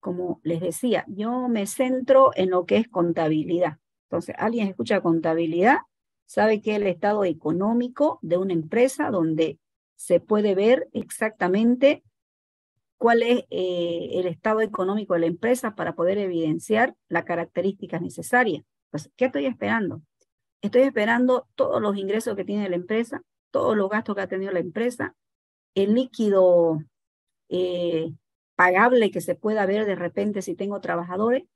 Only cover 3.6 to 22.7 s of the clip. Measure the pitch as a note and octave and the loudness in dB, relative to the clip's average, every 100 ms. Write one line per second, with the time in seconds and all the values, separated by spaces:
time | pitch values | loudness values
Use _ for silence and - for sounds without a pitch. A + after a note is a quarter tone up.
3.6 | E3+ D3+ _ _ _ E3+ E3+ - A3 A#3 | -2 -4 _ _ _ -6 -6 -4 -2 0
4.6 | G3+ F#3 A#3 G3+ F3+ E3 E3 D#3+ E3 E3+ | -2 -4 0 0 2 2 2 0 0 2
5.6 | G3+ D4 - _ _ _ _ - G#3+ G#3+ | 4 2 -2 _ _ _ _ 0 2 2
6.6 | A3 G#3 G3+ D#3+ G3+ G#3+ F#3+ D#3 D3+ E3+ | -2 -2 -2 0 0 0 0 -2 -4 -2
7.6 | G3+ A#3 B3 B3 D4 - D#3+ F3 F#3+ E3+ | 0 0 -2 0 0 0 -2 0 0 -2
8.6 | D#3 G#3+ B3+ - D4+ G3+ D#3+ D#3+ D#3+ - | -2 2 2 2 -2 0 0 0 -2 -2
9.6 | _ _ _ _ - F3 - G#3+ G#3 F#3+ | _ _ _ _ 0 0 2 0 2 2
10.6 | G#3 C4 - - - - A3 G#3+ F3+ F#3+ | 4 2 0 -10 -10 -6 -6 -2 0 2
11.6 | A#3 B3 C#4 D4+ _ _ _ _ _ _ | 2 4 4 2 _ _ _ _ _ _
12.6 | _ _ _ _ A3+ A#3 A#3 A#3+ - E3+ | _ _ _ _ 2 2 4 0 0 -6
13.6 | F#3 F3 E3+ E3+ E3 F3+ F3+ D#3+ A3 A3 | -4 -2 -4 -4 -4 -4 -4 -4 -2 0
14.6 | A3 G#3+ F#3 G#3 G3+ F3 E3 E3+ A3+ B3 | -2 -2 -2 -2 -2 0 0 -2 -2 -2
15.6 | A#3 G#3 F3 D#3+ E3+ G3+ G3 E3+ D#3+ E3 | -2 -6 -8 -2 0 0 -2 -2 -2 -4
16.6 | - G#3+ B3 - _ E3+ E3 E3+ E3+ - | -2 0 0 -4 _ -6 -4 -6 -4 -4
17.6 | F#3 G3 F#3+ E3 F3+ - E3 B3 A#3 D3+ | -4 -4 -8 -8 -8 -10 -2 0 2 -2
18.6 | _ _ _ D3 - _ B3+ C#4 C#4 A#3+ | _ _ _ -12 -12 _ -2 -2 -4 -4
19.6 | G#3 A3+ F#3+ - - _ _ _ _ _ | -4 -2 -4 -8 -16 _ _ _ _ _
20.6 | G3+ B3 C4+ A#3+ G#3 A#3 B3 C#4+ - - | 0 2 2 2 0 2 2 0 -2 -4
21.6 | - A#3 G#3 G3+ F#3+ G#3+ A#3 G3 G3 G#3 | -2 0 -2 -4 -2 -4 -4 -6 -6 -4
22.6 | G3+ | -4